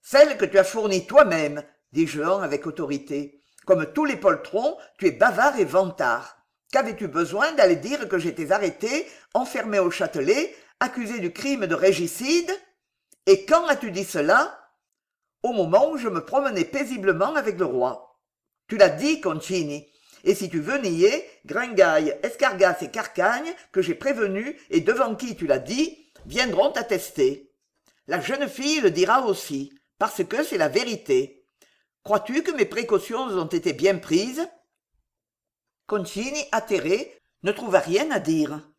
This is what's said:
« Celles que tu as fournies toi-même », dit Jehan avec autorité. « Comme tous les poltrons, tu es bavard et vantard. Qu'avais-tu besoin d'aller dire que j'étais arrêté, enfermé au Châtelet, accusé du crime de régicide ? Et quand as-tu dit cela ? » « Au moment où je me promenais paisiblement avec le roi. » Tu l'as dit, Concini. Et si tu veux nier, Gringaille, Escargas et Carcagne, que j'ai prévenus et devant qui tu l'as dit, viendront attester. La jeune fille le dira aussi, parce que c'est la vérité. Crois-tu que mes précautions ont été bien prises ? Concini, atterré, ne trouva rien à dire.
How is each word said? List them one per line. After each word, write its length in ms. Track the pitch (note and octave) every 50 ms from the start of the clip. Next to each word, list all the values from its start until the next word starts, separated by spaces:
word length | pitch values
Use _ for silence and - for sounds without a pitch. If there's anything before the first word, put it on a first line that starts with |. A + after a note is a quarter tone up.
« 0 |
Celles 360 | _ - - C4+ D4 D4+ C4+
que 80 | G#3 G#3
tu 140 | - - G3
as 60 | F#3+
fournies 440 | F#3+ - A3+ G#3+ G#3+ F#3+ F#3 - -
toi-même », 560 | A3 C#4+ D4 G#3 E3 D#3+ D#3 D3 D3 D3+ C#3+ - _ _ _ _ -
dit 140 | D3+ E3
Jehan 340 | D3+ C#3 D3+ D3+ E3 F#3+ G3
avec 260 | F#3+ D3+ C#3+ C#3+ - E3
autorité. « 760 | D#3 E3 D#3+ C3+ D3 C#3 C#3 - C#3+ C#3+ D3 C#3+ _ _ _ _ _ - _
Comme 260 | - F#3+ E3+ D#3 - -
tous 120 | D4 D#4
les 120 | D4 C4
poltrons, 600 | - - G3 E3 - - - - G3+ A#3+ D4 F#4 - - - _ _
tu 100 | G3 F3
es 40 | C#3
bavard 460 | - G3 B3 G3 F#3 A#3+ D4 C#4 B3
et 60 | F#3+
vantard. 720 | C#3+ D3+ F#3 G3 F3+ - - D3+ B2 A#2 A#2+ - - - _ _ _ _ _ _ _
Qu'avais-tu 380 | - - - A3 G#3+ - G#3 F3+
besoin 420 | C3+ D#3+ E3+ D3 D3+ G3+ C4 D#4 D#4+
d'aller 240 | F#3+ A3 F#3 E3+
dire 320 | D3+ C3+ G#3+ C#4 C#4+ A#3+ F#3+
que 100 | G3 F3+
j'étais 340 | D#3 E3+ - - E3 C#3 F#3+
arrêté, 560 | G#3 G#3 F3 - - - A3 C4 D#4 - - - - - _ _
enfermé 460 | G#3+ B3+ B3 - B3+ A3 A3 G#3 G3+
au 100 | F#3 F3
Châtelet, 640 | E3+ - F3+ D#3 - D#3 C3+ D3 G#3+ C4+ D#4+ - - - - _ _ _
accusé 400 | B3 B3 B3+ B3+ A#3 G3+ A#3+ A#3
du 140 | F3+ F3 E3+
crime 340 | - - C#4 C#4 B3 G#3
de 80 | E3+ E3
régicide ? 760 | D3+ F3+ F#3+ G3 - F3 E3 - - A#3+ C4+ D#4+ F4 E4+ F4 F#4 G4+ - _ _ _ _ _ _ _ _ _ _ _ _
Et 180 | - G3 F#3+ -
quand 220 | - D4+ E4+ F4
as-tu 240 | - - - - A3
dit 140 | F3 F3+ G3
cela ? » « 560 | - - E3+ D3 D#3 G3 B3 D4+ F4+ - - _ _ _ _ _ _ _ _ _ _ _ _ _ _ _ _ -
Au 100 | B3 A#3+
moment 380 | A3 F3+ D#3+ E3+ G#3 C4 D#4
où 80 | D#4+ C#4
je 100 | A#3+ A3+
me 160 | F#3 E3 -
promenais 400 | - - C4 C#4+ C4+ A3 F#3+ D#3+
paisiblement 720 | - - C#4 C#4+ A3 C4 A#3 F#3+ G3 F3+ D#3+ F#3+ B3+ D#4
avec 240 | D4+ A#3+ A3 G3 E3+
le 60 | F#3
roi. » 560 | D3 A#2+ B2+ B2 C3 A#2+ B2 - - _ _ _ _ _ _ _ _ _ _ _ _
Tu 80 | A3
l'as 120 | A3 G3 F#3
dit, 320 | - D3+ B3 D4 D#4+ D4+
Concini. 680 | - F#3+ D#3+ D#3 - - F#3 F3+ D#3+ D3 D3 D3 - _ _ _ _ _ - - _
Et 140 | - G3
si 120 | - G#3 E3+
tu 120 | E3 E3
veux 180 | D3 E3 C4 C#4
nier, 500 | A#3+ G3 E3+ E3 F3+ G#3 B3+ D#4+ - - - _ _
Gringaille, 720 | - - G#3+ B3 B3 A3+ F#3+ F#3+ E3+ D#3+ D#3 D#3 D4+ - - -
Escargas 560 | A#3+ A#3 - C#4 B3+ G3+ F3+ F#3+ F3+ E3+ -
et 120 | E3+ - -
Carcagne, 600 | D#4+ D#4+ - - - F#3+ G3+ A#3 B3+ D4+ E4 F4+ - - _ -
que 100 | F#3+ F#3
j'ai 140 | D#3 E3
prévenus 580 | - - C4+ C#4 A3+ A3 G3+ F#3+ G3 A3+ C#4 C#4+ - - _
et 100 | - E4
devant 360 | - - A4+ - - A3 A3
qui 180 | - - A#3+ A3
tu 140 | - E3+ D3
l'as 100 | C#3 C3
dit, 540 | A#2 B2+ G#3+ B3+ D#4 D#4+ - _ _ _ _ - -
viendront 440 | - - A#3+ B3+ B3 F#3 E3+ A3+ D4
attester. 840 | - B3 A#3 - G#3 E3 - - - - C#3 C3 C#3 - - _ _ _ _ _ _ _ _ _ _ _ _
La 140 | - - -
jeune 280 | - - C4 C#4+ C#4+ B3
fille 320 | C4+ - C4+ C#4+ - D#4
le 120 | B3+ F#3+ D#3+
dira 340 | E3 F3+ F#3 A3+ C4 C4
aussi, 500 | G#3+ F#3+ - - - D3 C3+ C#3 C#3 - _ _ _ _ _
parce 240 | G3+ G#3+ - - F3+
que 200 | E3+ - A#3+ D#4+
c'est 140 | - - F#3+
la 100 | D#3 D3
vérité. 760 | B2+ G#3 C4 B3 A3+ - - - C#3 B2+ C#3 C#3 - _ _ _ _ _ _ _ _ _ _ _ _ _ _
Crois-tu 400 | G3 G#3 G3+ G#3 - B3 D4 E4
que 80 | - D#4+
mes 120 | C#4 G#3
précautions 600 | - - G#3+ A#3 A#3 A3 F#3+ - - A#3 A#3+ C4
ont 220 | B3+ G3 F#3 E3
été 260 | D#3 F3+ E3+ E3 F3+ C#3+
bien 260 | C3 - F#3+ G3 F#3
prises ? 500 | - - D#3 F3 G3+ B3 B3+ D4 E4+ F4 - _ _ _ _ _ _ _ _ _ _ _ _ _ _ _ _ _ _ _ _ _ _ _ _ _ _ -
Concini, 560 | G#3 G#3 F#3 E3+ - G3 A3+ C4 C#4+ D4+ C#4+ C#4+ -
atterré, 680 | - - - G#3 F3+ C3+ D#3 F#3 A3+ D4 - - _ _ _ _ _ -
ne 80 | F3+
trouva 300 | G#3 - B3+ A3 F#3 F#3
rien 280 | - E3 E3+ G#3 C#4+ D#4+ C#4
à 80 | G3
dire. 400 | - D#3+ D#3+ D#3+ D3+ C#3+ D3+ D3+ - _ _